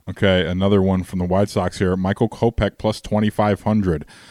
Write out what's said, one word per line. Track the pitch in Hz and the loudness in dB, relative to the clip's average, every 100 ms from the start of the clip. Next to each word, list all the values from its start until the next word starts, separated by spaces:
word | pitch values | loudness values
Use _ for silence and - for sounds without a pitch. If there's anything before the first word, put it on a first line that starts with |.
| - | -14
Okay, | 92 101 92 85 | -2 2 2 0
another | 90 98 101 | 0 2 2
one | 95 92 | 2 0
from | 87 92 | -2 -4
the | 90 | -2
White | 92 104 | 0 0
Sox | 104 90 - | -2 -4 -2
here. | 92 92 | 0 0
Michael | 92 101 113 | -2 0 -2
Kopech, | - 117 - 101 - | 0 -2 0 -2 -2
plus | 110 107 | -4 -4
twenty-five | - 104 107 - 104 98 | -4 0 0 0 0 0
hundred. | 110 107 92 76 - - - | 0 0 2 0 -4 -20 -20